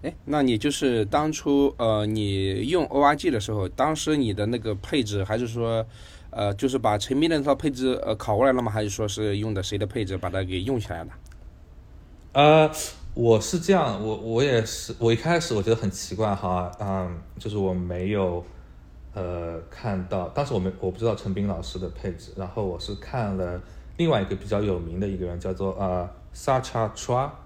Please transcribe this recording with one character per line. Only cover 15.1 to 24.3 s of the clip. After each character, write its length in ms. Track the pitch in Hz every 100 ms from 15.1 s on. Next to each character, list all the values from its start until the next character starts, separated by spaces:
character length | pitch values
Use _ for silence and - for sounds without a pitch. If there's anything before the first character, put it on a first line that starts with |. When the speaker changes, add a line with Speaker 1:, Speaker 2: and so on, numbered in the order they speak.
Speaker 2:
一 40 | 117
开 200 | 160 170
始 160 | 165
我 80 | 110
觉 80 | 98
得 60 | 113
很 160 | 101
奇 240 | - - 95
怪 180 | 107
哈， 380 | 98 92 90 90 -
嗯， 400 | 101 95 90 85 - -
就 120 | 110
是 80 | 104
我 160 | 95
没 380 | 90 90 90 95
有， 320 | 104 95 87 87 - - - - - -
呃， 460 | 104 90 87 85 82 85
看 380 | - 117 98 87
到， 220 | 98 87
当 160 | - 139
时 80 |
我 60 | 113
没-， 120 | 92 92
我 100 | 95
不 80 | 90
知 60 |
道 100 | 113
陈 200 | 104 104
斌 120 | 98 101
老 160 | 82
师 160 | - 92
的 120 | 90
配 220 | - 101
置， 180 | 82 - -
然 100 | 92
后 180 | 101 101
我 140 | 85
是 160 | - 98
看 400 | - 131 107 95
了 260 | 90 90 - - - -
另 120 | 170
外 120 | 123
一 40 |
个 100 | 98